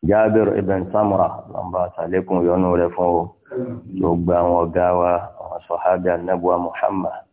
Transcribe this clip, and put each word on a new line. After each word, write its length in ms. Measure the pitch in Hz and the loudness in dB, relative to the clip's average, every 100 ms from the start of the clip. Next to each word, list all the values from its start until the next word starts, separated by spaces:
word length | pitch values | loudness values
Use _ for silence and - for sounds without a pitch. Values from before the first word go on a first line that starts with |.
جابر 580 | 80 104 110 110 104 - | 2 4 4 4 2 0
بن 320 | 95 95 90 | 0 -2 -2
سمرة، 540 | 107 107 95 85 - - | 0 0 2 0 -2 -12
اللهم 240 | - 92 | -10 -6
بارك 260 | 90 90 87 | -4 -4 -6
عليكم، 480 | 85 92 92 92 87 | -4 -2 0 0 2
يونو 280 | 90 92 | 2 2
رفو، 520 | 87 85 87 90 87 87 - _ 127 85 85 - 92 | 2 0 0 2 2 0 -10 _ -8 -8 -10 -10 -4
gbogbo 340 | 90 85 87 | 0 0 2
àwọn 240 | 87 87 87 | 2 4 2
ọ̀gá 240 | 85 82 90 90 | 2 2 2 2
wa, 140 | 87 87 - - | 2 0 -2 -14
àwọn 220 | - 87 - | -14 -14 -8
sọ̀hábì 400 | 85 90 92 90 | -2 0 0 0
Ànábì 340 | 87 87 92 | -2 -2 -2
wa 140 | 87 87 | 0 0
Muhammad 680 | 85 - - 95 90 - - | -2 -2 -4 -2 -6 -8 -16